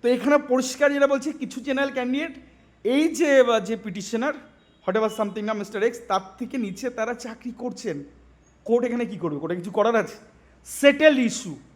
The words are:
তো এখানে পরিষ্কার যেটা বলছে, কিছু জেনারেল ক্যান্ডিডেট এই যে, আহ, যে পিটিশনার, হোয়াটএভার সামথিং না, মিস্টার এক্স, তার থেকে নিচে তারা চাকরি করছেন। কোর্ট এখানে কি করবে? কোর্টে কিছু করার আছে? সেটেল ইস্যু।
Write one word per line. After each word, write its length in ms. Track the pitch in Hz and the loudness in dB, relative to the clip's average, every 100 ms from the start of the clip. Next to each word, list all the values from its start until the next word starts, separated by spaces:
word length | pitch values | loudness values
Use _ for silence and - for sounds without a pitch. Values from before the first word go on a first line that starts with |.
তো 60 | 233 | 2
এখানে 280 | 247 247 294 | 0 4 2
পরিষ্কার 560 | 285 254 254 - 285 | 2 0 0 0 0
যেটা 140 | 285 277 | 4 2
বলছে, 240 | 277 285 | 2 -2
কিছু 300 | - 233 - | -8 -10 -10
জেনারেল 300 | 233 269 277 | -4 -2 -2
ক্যান্ডিডেট 400 | 262 247 269 330 - - _ _ _ | -2 -2 -2 -4 -10 -20 _ _ _
এই 320 | 202 269 320 302 | 0 2 2 2
যে, 260 | 302 269 | 4 6
আহ, 180 | 240 226 | 6 4
যে 160 | 185 226 | 0 -6
পিটিশনার, 580 | 214 185 - 226 269 - - _ _ _ | -6 -10 -6 -4 -4 -6 -14 _ _ _
হোয়াটএভার 260 | - 202 220 | -2 0 0
সামথিং 340 | 220 208 185 208 | -2 -6 -4 -6
না, 80 | |
মিস্টার 300 | 214 202 208 | -6 -6 -2
এক্স, 160 | 226 240 - | -2 -2 -4
তার 120 | 196 196 - | -4 -4 -12
থেকে 200 | 247 269 | -8 -6
নিচে 320 | 208 185 - | -6 -6 -8
তারা 240 | 254 220 | -6 -6
চাকরি 380 | 240 233 226 247 226 | -6 -10 -12 -14 -10
করছেন। 460 | 247 - 226 147 143 - _ _ _ _ | -10 -8 -8 -8 -12 -20 _ _ _ _
কোর্ট 220 | - 240 240 | 0 0 0
এখানে 200 | 240 226 | -2 -4
কি 120 | 190 | -4
করবে? 220 | 165 147 | -6 -6
কোর্টে 160 | 160 180 | -4 -6
কিছু 160 | 175 | -4
করার 240 | 214 214 226 | 0 2 2
আছে? 180 | 180 - - _ _ _ - | -2 -8 -20 _ _ _ -16
সেটেল 540 | - 277 277 311 269 | 4 6 8 6 6
ইস্যু। 360 | 233 - 185 131 - | 2 -2 -10 -12 -16